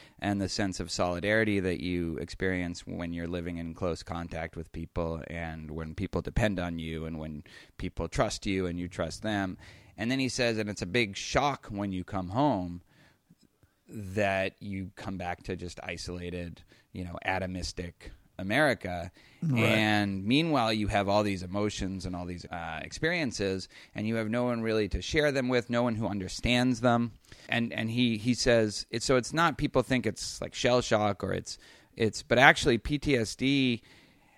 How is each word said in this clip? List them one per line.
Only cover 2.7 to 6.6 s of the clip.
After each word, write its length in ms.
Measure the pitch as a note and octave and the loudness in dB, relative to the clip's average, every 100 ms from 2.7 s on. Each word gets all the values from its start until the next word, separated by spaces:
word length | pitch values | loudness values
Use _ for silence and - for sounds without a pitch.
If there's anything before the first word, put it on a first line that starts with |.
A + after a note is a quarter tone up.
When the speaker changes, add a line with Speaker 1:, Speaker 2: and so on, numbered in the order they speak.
| F2 - | -6 -8
Speaker 1:
when 260 | F2+ F2 | -8 -6
you're 140 | E2+ E2+ | -6 -4
living 300 | F2 E2+ E2+ | -4 -4 -6
in 160 | E2 | -8
close 300 | D#2+ F2+ D#2+ | -4 -4 -4
contact 520 | - E2+ E2+ D#2+ E2+ E2+ | -6 -8 -6 -8 -8 -10
with 160 | E2 | -10
people 500 | E2 D#2+ - E2 E2 - | -10 -8 -4 -2 -4 -6
and 420 | E2+ E2 D#2+ D#2 | -8 -8 -8 -10
when 240 | D#2 D#2+ | -8 -8
people 280 | D#2 F#2+ F2 | -6 -4 -2
depend 380 | - - A2 | -2 0 0
on 200 | F#2 | 0